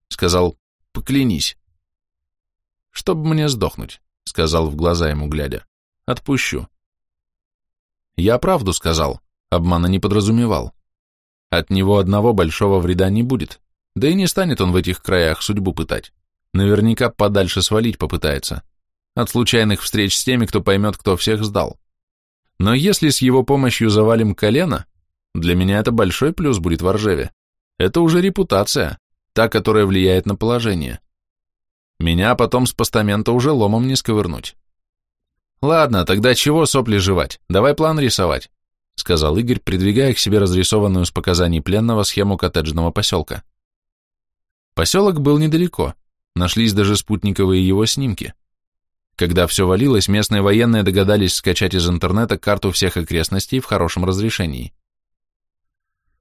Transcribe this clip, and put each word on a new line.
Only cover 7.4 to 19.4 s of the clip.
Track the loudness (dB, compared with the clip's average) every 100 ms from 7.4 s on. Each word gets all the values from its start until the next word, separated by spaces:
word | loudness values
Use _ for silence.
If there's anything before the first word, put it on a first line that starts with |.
| _ _ _ _ _ _ _ -2
Я | 0 2
правду | 0 0 -2
сказал, | -4 -2 -2 -2 -6 _ _ _
обмана | -2 0 0 2
не | 0
подразумевал. | 0 0 2 0 0 -2 -6 -14 _ _ _ _ _ _ _
От | -4 0
него | 0 2 2
одного | 2 2 2
большого | 2 0 0 2 2
вреда | 2 0 2
не | 0
будет, | 0 -2 -6 -12 _ _ _
да | -2 0
и |
не | 2 0
станет | 0 -2 0
он | 0
в | 0
этих | -2 -6
краях | -2 0 0 -2
судьбу | -4 -2 -2
пытать. | -4 -6 -8 -10 _ _ _ _
Наверняка | 0 2 4 2 2 -2
подальше | 0 0 2 0 -2
свалить | 0 0 -2 -4
попытается. | -6 -4 -4 -4 -6 -10 -14 _ _ _ _
От | -6 -2
случайных | 0